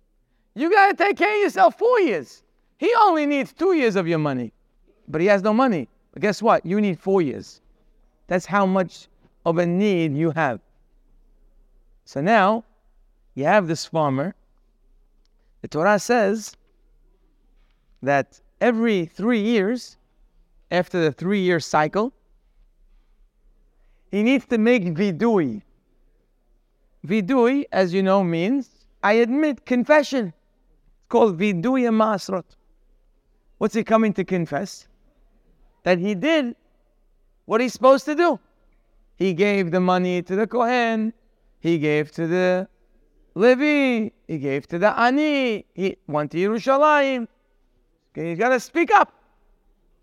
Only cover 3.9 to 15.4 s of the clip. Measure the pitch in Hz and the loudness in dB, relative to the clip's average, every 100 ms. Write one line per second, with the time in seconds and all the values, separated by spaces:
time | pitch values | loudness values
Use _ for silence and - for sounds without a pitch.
3.9 | 196 165 165 151 131 120 _ _ _ _ | 0 -2 -2 -2 -4 -8 _ _ _ _
4.9 | _ - 151 180 202 196 214 262 185 120 | _ -10 -2 2 2 2 2 2 0 -6
5.9 | _ _ - 180 196 220 170 165 196 208 | _ _ -6 -4 -2 2 0 0 -2 0
6.9 | 165 - 196 156 107 - - _ _ _ | -2 -2 0 0 -4 -12 -20 _ _ _
7.9 | _ _ _ _ 180 - 202 196 190 185 | _ _ _ _ -6 -2 0 2 0 -2
8.9 | - - _ _ _ - 170 175 175 208 | -8 -20 _ _ _ -4 0 0 0 0
9.9 | 185 160 139 165 156 151 110 _ _ _ | 0 -2 0 -2 -2 -4 -4 _ _ _
10.9 | _ _ _ _ _ _ _ _ _ _ | _ _ _ _ _ _ _ _ _ _
11.9 | _ _ 139 151 226 190 113 - _ _ | _ _ -6 2 4 4 0 -6 _ _
12.9 | _ _ _ _ - 143 208 170 156 - | _ _ _ _ -6 2 2 2 -4 -4
13.9 | 165 151 131 160 - _ _ _ _ _ | -2 0 -2 -4 -8 _ _ _ _ _
14.9 | _ _ _ _ _ | _ _ _ _ _